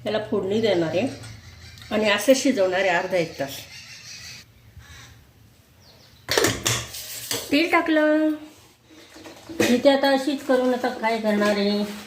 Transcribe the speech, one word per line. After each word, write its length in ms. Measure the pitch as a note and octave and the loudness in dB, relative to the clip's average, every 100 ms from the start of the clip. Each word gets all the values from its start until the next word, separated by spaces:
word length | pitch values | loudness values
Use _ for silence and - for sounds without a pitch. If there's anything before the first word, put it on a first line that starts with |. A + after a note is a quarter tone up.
त्याला 160 | G#3+ G#3 - | -4 -4 -2
फोडणी 300 | G3+ F#3+ G#3+ | -2 0 0
देणार 260 | A3 F3+ E3 | 2 2 0
आहे 200 | E3 C4 - - - - - - - - | 0 -2 -6 -16 -18 -20 -20 -20 -20 -6
आणि 180 | G#3+ G#3+ | 0 2
असं 240 | G#3 A#3+ C4 | 2 4 4
शिजवणार 440 | C#4 G3+ F#3 F#3 | 4 2 2 2
आहे 100 | F#3+ | 2
अर्धा 280 | F3 F#3 F#3 | 2 0 -2
एक 220 | D#3+ - | -2 -4
तास. 100 | C#3 - - - - - - - - - - - - - - - - - - _ - _ _ _ - - - - - - - - - - - - - - - - - | -8 -8 -14 -18 -18 -20 -18 -18 -18 -20 -20 -20 -20 -20 -20 -20 -20 -20 -20 _ -20 _ _ _ -20 -20 -20 -20 -2 2 2 0 -2 -4 -6 -12 -12 -12 -6 -8 0
तेल 200 | C#4+ E4+ | 0 2
टाकलं 580 | E4+ D#4+ D#4 D4+ D#4 D#4 D4+ - - - _ _ - - - - - - - | 0 2 2 4 2 2 -2 -8 -20 -20 _ _ -20 -20 -20 -20 -20 -18 -2
इथे, 300 | - A#3+ C#4 | 2 4 6
आता 200 | C4+ C#4 | 4 4
अशीच 360 | C4+ C4+ C#4 - | 2 0 -4 0
करून 280 | B3+ B3+ | 2 2
आता 160 | B3 B3+ | 0 -2
काय 280 | - A3 A3+ | -2 -2 0
करणार 320 | G#3+ G#3 G#3 | 0 2 2
आहे 340 | G#3 G3+ G#3 G#3 - | 2 0 0 -2 -6